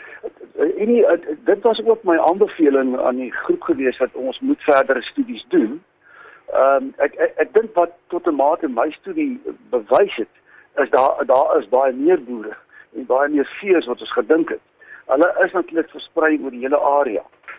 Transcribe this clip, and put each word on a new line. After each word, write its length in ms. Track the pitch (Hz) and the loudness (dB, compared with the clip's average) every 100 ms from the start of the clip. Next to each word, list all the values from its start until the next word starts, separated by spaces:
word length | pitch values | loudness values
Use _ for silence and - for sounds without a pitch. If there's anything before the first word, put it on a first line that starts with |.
| - - - - - - 151 175 | -18 -16 -16 -16 -12 -4 -2 0
En 100 | 214 | 0
nie, 180 | 240 190 170 - 151 - | 4 4 2 -2 -6 -2
dit 160 | 202 | 2
was 220 | 233 214 220 | 2 0 0
ook 180 | 220 | 0
my 140 | 185 165 | 2 2
aanbeveling 800 | 151 190 208 - 151 135 131 127 | 2 2 0 2 2 4 0 0
aan 160 | - 127 | -2 -2
die 160 | 123 | -6
groep 300 | - - 349 | -8 -4 -4
gewees 360 | - 147 - - | -2 -2 -2 -2
dat 160 | - | -4
ons 260 | - 127 - | -4 -8 -6
moet 220 | 135 143 | -4 -2
verdere 400 | - 135 135 127 | 2 2 4 -2
studies 440 | - - 123 113 - | -4 -6 -6 -6 -2
doen. 320 | 180 110 320 _ _ _ - - - - | 0 0 -4 _ _ _ -20 -20 -20 -6
Ehm, 400 | - 135 139 135 - | 0 2 2 -2 -4
ek, 160 | 143 - | -4 0
ek, 180 | 170 - | -2 -2
ek 160 | 156 | 0
dink 200 | 208 226 180 | 0 0 0
wat 120 | 170 - - | -2 -4 -8
tot 200 | 175 175 | -4 -2
'n 80 | 143 | 0
mate 320 | 139 160 147 | 0 0 -4
my 240 | 120 156 | -2 -4
studie 480 | - 196 160 147 123 - - - | -4 -10 -6 -6 -6 -12 -14 -6
bewys 460 | 123 107 139 196 - | -6 0 0 0 -2
het, 180 | 104 _ _ - _ - | -10 _ _ -20 _ -4
is 60 | 135 | 0
daar, 360 | 135 135 - 131 | 2 2 0 2
daar 340 | 131 156 160 | 2 4 0
is 100 | 123 | 0
baie 240 | 127 135 | 0 0
meer 260 | 123 151 180 | 0 2 0
boere 320 | 123 120 107 104 _ - - - | -2 -12 -12 -16 _ -20 -18 -12
en 100 | 123 | -2
baie 240 | 127 143 | 0 2
meer 180 | 147 131 - | 0 -2 -4
vee 180 | 202 175 | 0 2
as 80 | 123 | 0
wat 160 | 120 | -8
ons 100 | 110 | -6
gedink 380 | - 110 160 165 | -4 0 2 0
het. 100 | - _ _ - - - | -6 _ _ -20 -14 -2
Hulle 280 | 131 175 160 185 | 2 2 2 0
is 60 | |
natuurlik 380 | 180 170 165 160 | 0 -4 -4 -4
versprei 500 | 151 - 165 160 151 | -8 -8 -2 0 0
oor 80 | 135 | -4
die 80 | 123 | -8
hele 200 | 131 143 | -2 0
area. 440 | 143 143 135 98 - _ - | 2 2 0 -4 -8 _ -20